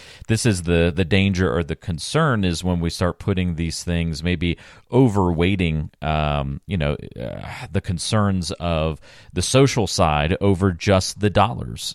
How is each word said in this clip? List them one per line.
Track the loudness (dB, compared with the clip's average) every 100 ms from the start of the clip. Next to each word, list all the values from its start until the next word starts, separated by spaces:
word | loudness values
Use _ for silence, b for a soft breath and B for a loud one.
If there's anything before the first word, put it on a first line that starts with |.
| B B B
this | 0 2
is | 0
the, | 2 2 2
the | 2
danger | 0 2 2 2 0
or | 0
the | -2 -6
concern | -6 -8 -2 0 2 2
is | 0 -2
when | -2 -2
we | -2
start | -2 -2 -2
putting | -2 -2 -2 -2
these | -4 -4
things, | -2 -2 -2 -2
maybe | -2 0 -2 -4 B B B
overweighting, | 4 4 4 2 2 2 2 0 -2 -4 -6
um, | -2 0 0 -2 -4 -8 -6
you | -2
know, | -2 -4 -8 -12
uh, | -10 -10 -12 -14 -8
the | -6
concerns | -4 -4 -2 0 2 0 -4
of | -6 -2 0 -2 -4 b b b
the | -4
social | 2 4 4 2 -2
side | 2 2 2 0 2
over | 2 2 2
just | 0 2 2 2 -2
the | 0
dollars | 2 2 0 -8 -10 -10